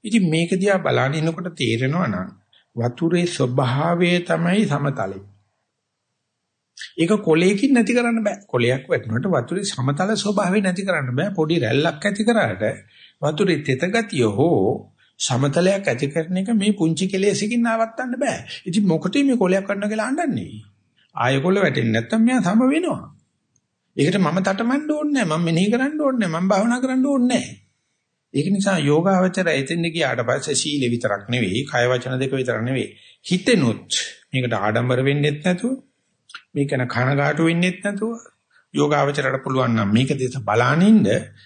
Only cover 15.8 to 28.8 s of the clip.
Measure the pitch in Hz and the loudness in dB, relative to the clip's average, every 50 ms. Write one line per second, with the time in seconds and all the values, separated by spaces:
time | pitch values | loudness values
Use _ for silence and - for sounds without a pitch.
15.8 | 196 156 120 120 143 139 - 170 160 170 185 185 190 214 233 214 196 208 208 208 | 0 -2 -2 -2 -4 -4 -4 -4 -4 -2 -4 -4 -2 0 0 2 2 2 2 2
16.8 | 165 165 160 - 185 185 190 190 196 208 190 - 202 208 240 240 233 233 226 226 | 0 0 0 0 -2 -2 0 0 0 2 0 0 -2 -2 0 0 0 0 0 0
17.8 | 226 220 - - 254 247 247 285 285 233 - - - - - - - 190 165 220 | -2 -4 -4 -10 -8 -6 -4 -2 -2 -2 -2 -6 -10 -14 -16 -12 -8 -2 0 2
18.8 | 208 185 160 156 - 190 - 277 285 269 247 247 202 180 185 196 196 196 202 202 | 2 2 2 0 0 0 0 2 2 2 2 2 2 2 2 0 0 -4 -4 -4
19.8 | 202 208 214 220 208 247 269 320 349 285 185 208 180 147 107 110 - - _ _ | -4 -4 -2 -2 -2 -2 -2 -2 -2 -2 -2 -4 -6 -8 -12 -16 -18 -20 _ _
20.8 | _ _ _ _ _ _ _ - 117 127 135 139 135 180 196 202 190 151 - 131 | _ _ _ _ _ _ _ -2 0 0 0 2 2 2 2 4 2 2 2 0
21.8 | 120 113 110 117 117 - 220 226 226 240 254 247 185 175 202 226 254 262 294 330 | 0 0 0 0 -2 0 0 2 2 4 4 2 2 2 2 4 4 4 2 0
22.8 | 359 320 190 - - - - _ _ _ _ _ _ _ _ _ _ _ _ _ | -2 -2 -4 -6 -8 -16 -20 _ _ _ _ _ _ _ _ _ _ _ _ _
23.8 | _ _ _ - 139 165 180 202 180 147 165 190 190 196 196 196 233 233 262 294 | _ _ _ 0 0 2 2 2 2 2 2 0 0 0 -2 0 0 0 0 0
24.8 | 302 302 302 302 302 294 285 262 214 160 151 165 175 165 165 165 190 208 233 247 | 0 -2 -4 -2 -2 -2 0 0 0 0 0 0 0 0 2 2 2 2 2 0
25.8 | 262 285 311 302 302 269 262 240 202 175 160 165 185 190 208 190 214 233 240 254 | 0 -2 -2 -2 -2 0 0 0 -2 -2 -2 -2 0 2 2 2 2 2 0 0
26.8 | 254 262 254 262 254 285 285 262 240 247 294 - - - - - _ _ _ _ | -2 -2 0 0 2 2 2 2 2 2 2 0 -2 -6 -14 -20 _ _ _ _
27.8 | _ _ _ _ _ _ _ _ _ _ - 143 156 190 202 190 196 196 190 165 | _ _ _ _ _ _ _ _ _ _ -4 -2 0 0 0 2 2 0 0 2